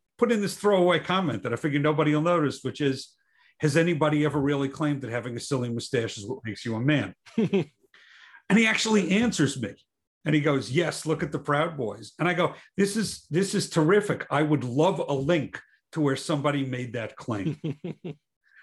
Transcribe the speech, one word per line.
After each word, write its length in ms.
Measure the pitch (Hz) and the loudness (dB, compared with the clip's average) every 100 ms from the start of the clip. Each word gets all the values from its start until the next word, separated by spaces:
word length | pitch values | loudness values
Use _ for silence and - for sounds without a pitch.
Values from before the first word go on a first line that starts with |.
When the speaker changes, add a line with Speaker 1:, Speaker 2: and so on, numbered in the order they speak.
| _ - | _ -2
Speaker 1:
put 120 | 233 | 2
in 100 | 220 | 2
this 140 | 196 | 0
throwaway 460 | - 208 190 180 165 | 0 2 4 4 2
comment 440 | - 190 175 110 | 2 0 0 -2
that 80 | 117 | -4
I 40 | 117 | -2
figured 260 | 156 143 | -2 0
nobody 320 | 151 156 151 | 2 2 2
will 60 | 151 | 2
notice, 420 | 165 175 143 - | 2 2 2 -2
which 180 | 127 - | -6 -2
is, 340 | 143 135 - _ _ _ _ _ | -2 -2 -8 _ _ _ _ _
"Has 180 | 156 165 | 2 4
anybody 480 | 170 156 151 151 147 | 2 2 2 2 2
ever 140 | 143 | 2
really 280 | 139 143 139 | 0 0 -2
claimed 320 | 139 151 139 | -2 -2 -2
that 100 | 120 | -4
having 260 | 120 117 120 | -6 -6 -10
a 40 | |
silly 300 | - 135 120 | -4 -4 -2
mustache 480 | 117 - 123 110 - | -6 -2 -2 -2 -6
is 80 | 101 | -10
what 180 | - | -8
makes 200 | 110 101 | -8 -8
you 100 | 117 | -6
a 60 | 110 | -2
man?" 340 | 131 147 90 - - - | 2 2 0 -8 -6 -2
Speaker 2:
<laughs> 360 | 202 196 - _ _ _ - - - - - | 0 0 -2 _ _ _ -20 -20 -20 -20 2
Speaker 1:
And 80 | 208 | 4
he 80 | 226 | 4
actually 420 | 214 220 214 165 | 2 2 2 4
answers 500 | 196 240 - 139 135 | 2 2 2 0 0
me. 140 | 107 - _ _ _ _ | -6 -8 _ _ _ _
And 80 | - | 0
he 80 | 151 | 2
goes, 300 | 147 139 110 | 2 0 0
"Yes, 340 | 139 156 - 151 | 0 -2 -2 -4
look 160 | 156 | -2
at 80 | 175 | -2
the 60 | 147 | -4
Proud 380 | 151 143 170 151 | -2 0 0 -4
Boys." 360 | 110 98 107 - | -8 -8 -14 -2
And 100 | 165 | -2
I 60 | |
go, 200 | 175 160 - - - | 0 -2 -4 -12 -2
"This 200 | 196 208 | 0 0
is, 300 | 180 - - | -4 -6 -4
this 260 | 151 190 202 | -2 0 -2
is 120 | - | 0
terrific. 560 | 170 151 208 202 131 - | 2 4 4 2 -4 -2
I 120 | 139 | 0
would 200 | 151 151 | 2 0
love 380 | 123 123 175 185 | 0 2 2 0
a 120 | 160 | -2
link 480 | 139 139 175 117 - - _ _ | -2 0 0 -2 -10 -18 _ _
to 80 | 165 | -2
where 140 | 147 | 0
somebody 500 | 139 - 151 147 143 | 0 -2 -2 0 -2
made 280 | 135 123 123 | -4 -6 -6
that 240 | 117 110 - | -8 -8 -10
claim." 440 | - 104 98 143 | -6 -4 -4 -4
Speaker 2:
<laughs> 560 | 160 - 180 - 175 147 _ _ _ - | -8 -10 -12 -12 -14 -14 _ _ _ -20